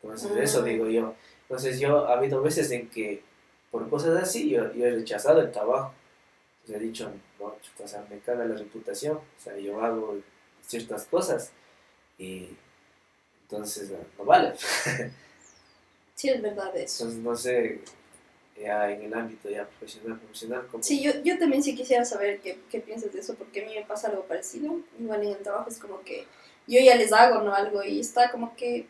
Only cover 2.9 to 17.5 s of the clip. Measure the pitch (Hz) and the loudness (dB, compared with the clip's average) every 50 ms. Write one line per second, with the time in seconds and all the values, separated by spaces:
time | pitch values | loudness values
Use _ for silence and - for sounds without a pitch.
2.9 | - 117 107 104 98 - - - - - _ _ _ _ _ _ - 113 113 113 | -8 -6 -6 -6 -6 -10 -12 -20 -20 -20 _ _ _ _ _ _ -8 -6 -2 -2
3.9 | 151 143 160 165 165 180 185 - - 233 302 147 131 117 110 - - 120 120 123 | -2 0 2 2 2 2 2 0 -2 0 0 2 2 2 0 0 -2 2 2 2
4.9 | 120 113 110 - 110 101 - 139 160 165 - - - 107 107 113 127 139 - - | 2 0 -4 -4 -6 0 4 6 6 6 6 4 -2 -4 -2 0 0 -2 -2 -6
5.9 | - - - - - - _ _ _ _ _ _ _ _ _ - 107 104 113 113 | -12 -18 -20 -20 -20 -20 _ _ _ _ _ _ _ _ _ -12 -10 -8 -8 -8
6.9 | 113 117 110 101 98 98 - - - - 101 104 104 - - - - - 101 101 | -8 -8 -10 -10 -12 -16 -20 -20 -18 -14 -14 -14 -14 -16 -20 -20 -18 -16 -16 -14
7.9 | 104 104 104 - 104 101 - 123 123 120 117 113 110 107 104 - - 113 - - | -14 -14 -14 -14 -18 -10 -4 -4 -4 -2 -2 -4 -4 -6 -8 -12 -14 -12 -10 -10
8.9 | 101 - 143 151 156 151 - - - - - - 101 101 98 101 101 110 117 117 | -10 -6 -4 -4 -4 -4 -8 -16 -20 -18 -16 -14 -12 -10 -10 -8 -6 -4 -2 -2
9.9 | 113 113 110 107 101 101 - - - - - - - - - - - 117 113 - | -2 -2 -4 -6 -8 -10 -12 -16 -20 -20 -20 -20 -20 -20 -14 -10 -8 -8 -8 -8
10.9 | 110 101 - - - 175 - - 131 117 - - - - _ - - _ _ _ | -10 -10 -4 0 0 0 2 0 -2 -4 -4 -10 -16 -20 _ -20 -20 _ _ _
11.9 | _ _ _ _ _ - 92 92 95 92 90 90 95 - - - - _ - _ | _ _ _ _ _ -16 -12 -12 -12 -12 -12 -14 -18 -20 -20 -20 -20 _ -20 _
12.9 | - _ _ _ _ _ _ _ _ _ _ _ 104 104 107 104 - 104 101 98 | -20 _ _ _ _ _ _ _ _ _ _ _ -10 -8 -8 -8 -8 -8 -8 -10
13.9 | 95 - - - - - 98 - - - - - - - - - - - - 143 | -10 -12 -12 -16 -14 -6 4 6 6 6 6 2 -4 -6 -4 -2 -2 -2 -2 -4
14.9 | 135 - - - - - - - - - - - - - - - - _ _ _ | -4 -4 -6 -10 -12 -16 -20 -20 -20 -20 -20 -20 -20 -20 -20 -20 -20 _ _ _
15.9 | _ _ _ _ _ - - 262 254 240 214 208 208 208 190 185 180 170 - - | _ _ _ _ _ -4 0 0 0 2 0 -4 -4 -4 -6 -6 -6 -6 -6 -6
16.9 | - - 117 117 117 113 113 120 120 117 123 127 | -6 -6 -6 -6 -6 -6 -4 -4 -4 -2 -2 2